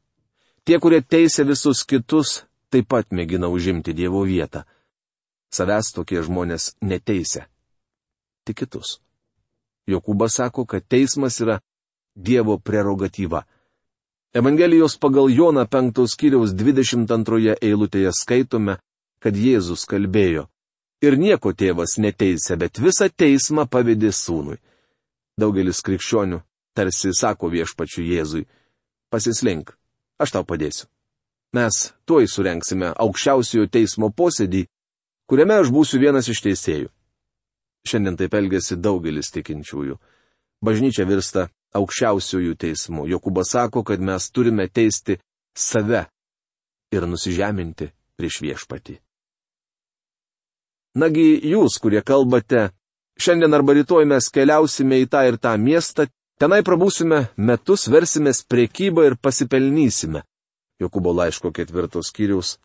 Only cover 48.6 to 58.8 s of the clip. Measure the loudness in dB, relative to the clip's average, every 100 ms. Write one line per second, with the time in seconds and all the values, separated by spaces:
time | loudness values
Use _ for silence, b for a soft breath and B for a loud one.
48.6 | -12 -16 -16 -20 _ _ _ _ _ _
49.6 | _ _ _ _ _ _ _ _ _ _
50.6 | _ _ _ -2 0 4 4 4 2 2
51.6 | 2 2 0 0 2 2 4 2 2 0
52.6 | 0 -4 _ _ _ -4 0 4 4 4
53.6 | 6 4 4 4 4 2 0 2 4 4
54.6 | 2 0 2 2 2 2 2 2 0 0
55.6 | 2 0 0 -2 -4 _ _ -2 2 4
56.6 | 4 2 2 0 0 0 0 -2 0 0
57.6 | 2 0 4 4 4 2 0 0 0 0
58.6 | 0 0